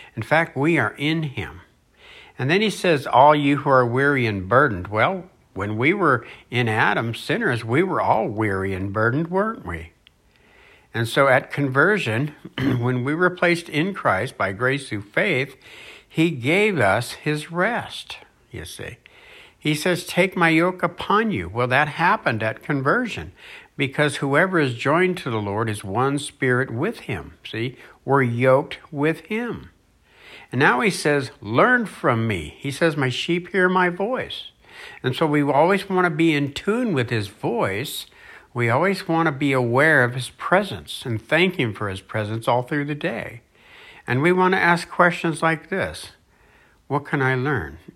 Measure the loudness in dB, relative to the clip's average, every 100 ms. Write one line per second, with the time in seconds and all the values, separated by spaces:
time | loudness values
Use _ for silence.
0 | -14 -12 0 2 2 0 2 2 0 -2
1 | -2 -2 -4 -8 -10 -14 -20 _ _ _
2 | -20 -20 -20 -6 0 2 2 0 0 0
3 | 4 6 8 6 2 2 4 4 4 2
4 | 2 2 0 -2 2 4 4 0 -4 0
5 | 0 -2 -12 _ _ -8 -6 0 0 2
6 | 2 2 -2 -20 -6 -2 0 2 2 0
7 | -2 -6 -4 -2 0 -2 0 0 0 0
8 | 0 0 0 -2 -2 0 -2 -4 -4 0
9 | 0 0 -2 -2 -2 -6 -10 -12 -12 _
10 | _ _ _ _ _ _ -20 -20 _ -6
11 | -2 2 4 4 2 -4 0 2 2 2
12 | 0 -2 -4 -8 -14 -4 -2 0 0 -2
13 | -2 0 0 2 0 0 -2 -2 -2 -2
14 | 0 0 -2 -4 -4 0 -2 -2 -6 -10
15 | -6 -2 0 -2 -4 -10 -20 -20 -20 -20
16 | _ 0 0 0 0 2 2 2 2 2
17 | -2 -8 -4 -4 -4 -2 -2 -2 -8 -14
18 | -14 -18 -20 _ _ -16 -14 -14 -14 -16
19 | -20 -20 -20 -20 -20 _ -2 0 0 -2
20 | -2 -2 0 2 2 4 2 0 -6 -6
21 | 0 0 2 -2 -4 -2 0 2 0 0
22 | 0 0 -2 -2 -4 -6 -4 -2 0 0
23 | -2 -8 -12 -18 -20 -20 -18 -6 -4 0
24 | -2 0 0 2 2 2 0 0 0 2
25 | 2 -2 -4 -4 -2 -2 -2 -4 -4 -2
26 | 0 -2 -6 -4 0 0 0 -4 -6 -6
27 | -10 -10 -10 -18 -12 -8 -8 -8 -20 -14
28 | 0 2 2 2 4 4 2 -12 -10 -2
29 | -2 -2 -6 -6 -6 -8 -14 _ _ _
30 | _ _ -20 -20 -6 2 4 4 0 0
31 | 0 0 -2 -12 -2 4 4 4 0 -2
32 | 0 2 0 -2 -6 -10 -10 0 0 2
33 | -2 -2 -2 -2 -2 0 2 2 0 0
34 | -4 -4 -8 -12 -16 _ -20 -20 -20 -6
35 | -6 0 2 2 2 4 4 2 0 0
36 | 2 2 2 2 -2 -4 -2 -2 0 0
37 | 0 -2 -4 -6 -4 -2 -2 -2 -6 -10
38 | -14 -20 -20 -20 -10 -2 2 2 2 0
39 | 0 2 2 0 0 2 2 4 6 6
40 | 4 0 -8 -8 2 2 2 -8 -12 -12
41 | -6 -6 0 2 2 0 -4 -2 -6 -6
42 | -6 -6 -4 -4 0 0 0 -4 -4 -6
43 | -6 -6 -10 -14 _ _ -20 -20 -20 -16
44 | -4 0 2 4 4 4 4 2 -2 2
45 | 2 4 -4 0 0 -2 -4 -6 -6 -8
46 | -16 _ _ _ _ _ _ _ -4 -4
47 | -2 -2 0 0 -2 -2 -6 -12 -20